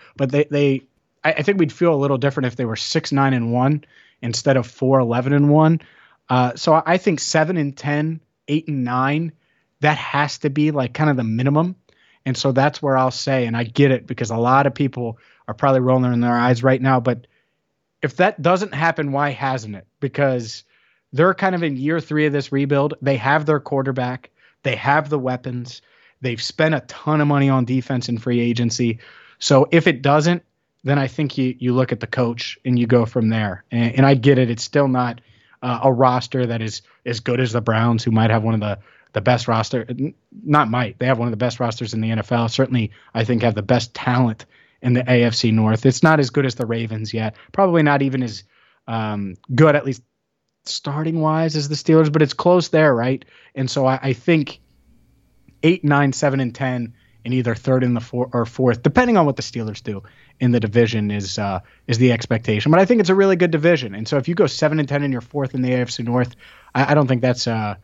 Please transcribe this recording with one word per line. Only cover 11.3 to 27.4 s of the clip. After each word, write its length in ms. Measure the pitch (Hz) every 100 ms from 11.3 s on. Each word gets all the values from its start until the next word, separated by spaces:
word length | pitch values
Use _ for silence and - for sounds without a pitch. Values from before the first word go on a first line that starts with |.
| 110 131 147 175 185 _ _ _ _
And 120 | - 127
so 160 | 135
that's 280 | 131 143 143
where 160 | 147 131
I'll 140 | 131
say, 360 | - - 131 120
and 100 | 117
I 80 |
get 260 | 117 117 143
it 160 | 127 -
because 240 | 120 113
a 60 | 113
lot 300 | 120 131 143
of 80 |
people 440 | 120 143 123 120 113 _ _ -
are 80 |
probably 260 | 113 139 135
rolling 320 | 127 127 127
in 80 | 120
their 120 | 120
eyes 300 | 120 123 123
right 180 | 127 131
now, 180 | 135 131
but 280 | 120 120 - _ _ _ _ _ _ _
if 140 | 147 -
that 260 | 185 214
doesn't 320 | 156 185 202
happen, 380 | 143 165 165 147
why 180 | 139 147
hasn't 460 | 131 135 131 107 101
it? 100 | - _
Because 640 | 139 - 139 127 113 - - _ _ _ _
they're 220 | 135 175
kind 200 | 185 190
of 80 | 185
in 140 | 170 135
year 240 | 143 165
three 260 | 156 151 151
of 60 |
this 180 | 143 139
rebuild. 440 | 139 139 139 147 -
They 160 | 131 135
have 280 | 117 151 151
their 140 | 151
quarterback. 680 | - 139 135 131 123 127 - _ _ _
They 100 | 135
have 340 | 117 135 147 143
the 120 | 147
weapons. 640 | 131 127 135 123 120 - _ _ _ _
They've 220 | 127 117
spent 320 | - - 160
a 60 | 156
ton 400 | - - - 151
of 80 | 147
money 200 | 143